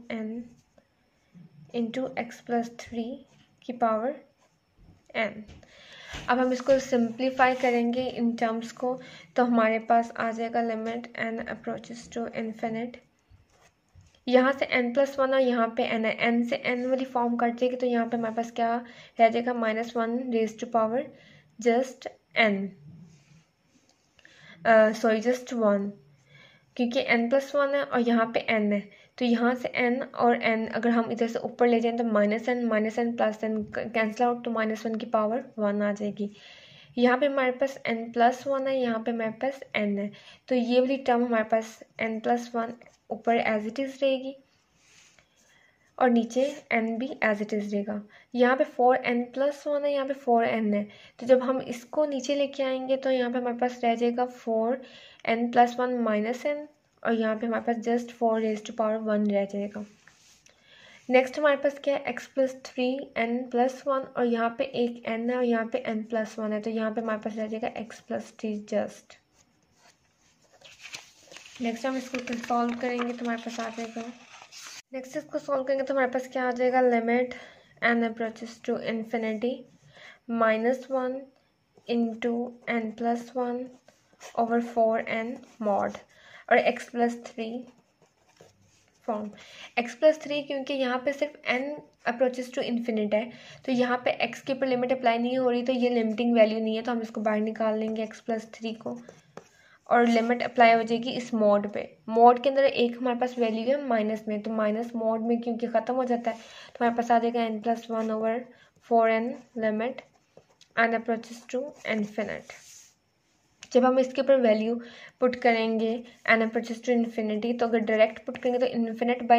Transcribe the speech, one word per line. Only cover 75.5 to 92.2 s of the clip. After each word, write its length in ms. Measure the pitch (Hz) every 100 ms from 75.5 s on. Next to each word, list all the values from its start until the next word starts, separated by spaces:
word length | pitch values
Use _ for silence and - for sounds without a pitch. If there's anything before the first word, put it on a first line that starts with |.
| 277
करेंगे 200 | 262 269
तो 100 | 269
हमारे 160 | 269 247
पास 160 | 254 254
क्या 160 | 262 254
आ 20 |
जाएगा, 300 | 240 254 254
limit 560 | 254 233 226 240 247 - - - _ -
n 240 | 233 233 233
approaches 500 | 220 226 226 226 - -
to 100 | 233 -
infinity 600 | 226 226 233 220 214 240 - - _ _ - - - - 233
minus 480 | 226 220 233 254 247 262
one 200 | 254 262 269 _ _ _ _ _ - 240
into 380 | 233 220 240 233 240 - -
n 180 | 233 220 214
plus 240 | 233 240 233 254
one 280 | 240 247 254 - _ _ _ _ - -
over 200 | 226 233 233
four 240 | 233 226 226 -
n 180 | 226 226 233 - - 214
mod 300 | 202 202 - - _ - - -
और 80 | 240 -
x 200 | 240 -
plus 220 | 240 240 233 -
three 280 | - 226 247 247 - _ _ _ _ _ - - _ _ _ _ _ -
form। 220 | 214 214 208 - - - -
x 160 | 233 -
plus 220 | 311 302
three 240 | 277 294 285
क्योंकि 280 | 277 269
यहाँ 240 | 277 254 247
पे 80 | 254
सिर्फ 280 | 277 294 - -
n 120 | 247 277 294 - _ -
approaches 400 | 240